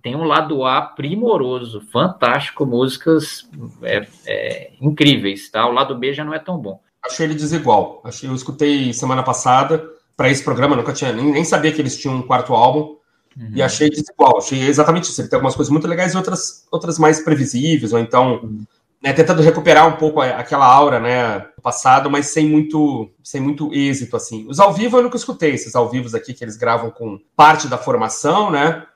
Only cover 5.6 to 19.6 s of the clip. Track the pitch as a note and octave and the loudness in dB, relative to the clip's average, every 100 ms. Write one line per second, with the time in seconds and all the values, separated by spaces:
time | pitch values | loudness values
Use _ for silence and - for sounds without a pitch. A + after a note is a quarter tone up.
5.6 | A#2+ B2 C#3 B2 C3 C#3 D3+ D#3 D#3 E3+ | 0 0 -2 -4 -6 -6 -8 -10 -8 -8
6.6 | G2+ F#2 _ _ - - D#3 D3+ D3+ E3 | -8 -14 _ _ -10 -4 -4 -2 -4 -2
7.6 | C3+ E3 - - A2+ - C3+ C3 - C#3 | 2 2 0 -6 -18 -14 -10 -10 -8 -2
8.6 | D3 C#3+ B2+ A#2 B2+ C3 B2+ A#2 C3+ C3 | 0 0 -2 -4 -2 -2 -2 -2 2 4
9.6 | C#3+ D#3 - - _ - C3 C3+ - A2 | 4 -2 -4 -20 _ -2 0 0 -2 0
10.6 | C#3+ B2+ A#2+ B2+ C3 A2 C#3+ C#3+ E3 C#3+ | 2 0 -2 -4 -4 -2 0 0 0 0
11.6 | D#3 D#3 C3+ - C#3+ B2+ B2+ B2+ B2 A#2 | 0 0 -4 -4 -6 -4 -2 -2 0 2
12.6 | B2 D3 D3+ - _ _ _ C3 A2 A2 | 4 2 -4 -10 _ _ _ -18 -8 -2
13.6 | G2+ - D3 D3+ D3 - - - - C3+ | -2 2 0 0 -4 4 4 4 0 -2
14.6 | C3+ D3 D3+ E3+ - - A2 C3 C3 - | 0 2 2 2 -2 -6 -4 -2 -2 -2
15.6 | B2+ D#3 E3 E3+ F#3 F#3 F#3 F#3 - - | 0 0 0 -2 -2 -2 -2 -4 -8 -14
16.6 | _ E3 E3+ D#3+ D#3 D#3 E3+ C#3 B2+ A#2+ | _ -6 -4 2 2 2 2 0 0 -2
17.6 | D#3 D3+ A2+ A#2 A2+ B2+ C3 A2+ A2+ G#2+ | 0 0 0 -2 0 2 2 0 -6 -12
18.6 | G#2+ _ _ _ C#3 F3+ A#3 D#3+ D#3 E3+ | -14 _ _ _ -2 2 4 6 4 4